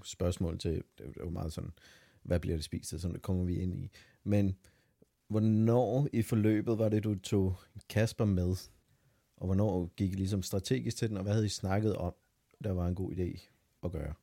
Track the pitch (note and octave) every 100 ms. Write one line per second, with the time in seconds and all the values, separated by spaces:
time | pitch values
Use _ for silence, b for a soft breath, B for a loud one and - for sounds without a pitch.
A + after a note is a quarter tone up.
0 | - - F2+ F2 F2 F2 F2 D#2+ - -
1 | - - E2+ E2+ F2 - E2+ - b b
2 | b b - F2 D#2+ E2 D#2 - - D#2+
3 | F2 E2+ - F#2 F2+ F2 F2+ F2+ F2+ b
4 | b b - G2+ G2 F#2 - _ _ _
5 | _ _ - G#2+ A2 A2 A2+ A#2+ A#2 B2+
6 | D3 A#2 A2 A#2 G#2+ G#2+ A2+ A2 A2 G#2+
7 | G#2+ G#2 - G#2 F#2+ F#2 - - - -
8 | A2 - G#2+ F#2 F2+ F#2 - _ _ _
9 | _ _ _ - F2+ F#2+ G#2+ F#2 F2 -
10 | G2 F#2+ F#2+ G2+ F#2 G2 - C3 A#2 -
11 | A2+ G#2 G2 G#2+ G#2 - F#2+ G2 G#2+ G2
12 | F2 - _ _ _ - G#2 F#2 F2 F2+
13 | F#2 F2+ F2+ - - _ _ _ F2+ D#2
14 | D2 D#2